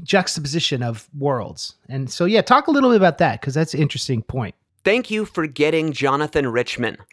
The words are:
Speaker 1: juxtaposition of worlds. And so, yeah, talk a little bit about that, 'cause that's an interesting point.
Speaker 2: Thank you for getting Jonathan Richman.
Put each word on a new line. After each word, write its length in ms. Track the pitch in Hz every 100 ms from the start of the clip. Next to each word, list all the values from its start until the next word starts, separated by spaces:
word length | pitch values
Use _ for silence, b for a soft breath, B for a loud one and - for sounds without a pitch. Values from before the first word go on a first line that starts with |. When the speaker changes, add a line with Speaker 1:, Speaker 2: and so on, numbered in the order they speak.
Speaker 1:
juxtaposition 800 | 165 190 180 - 143 160 - 131
of 260 | 120 113 - 143
worlds. 600 | 143 127 - - - - -
And 220 | 131 127
so, 160 | - 175
yeah, 160 | 214
talk 240 | - 254 294
a 60 |
little 180 | 285 262
bit 80 | 226
about 220 | 180 160
that, 200 | 160 113
'cause 140 | -
that's 220 | 135 160 135
an 60 |
interesting 420 | 147 - - 120
point. 320 | - 127 107 - _ _
Speaker 2:
Thank 280 | 190 233 -
you 120 | 220
for 240 | 208 - 156
getting 460 | 131 147 160 156
Jonathan 540 | 127 135 139 151 156 131
Richman. 500 | 117 120 - 113 - _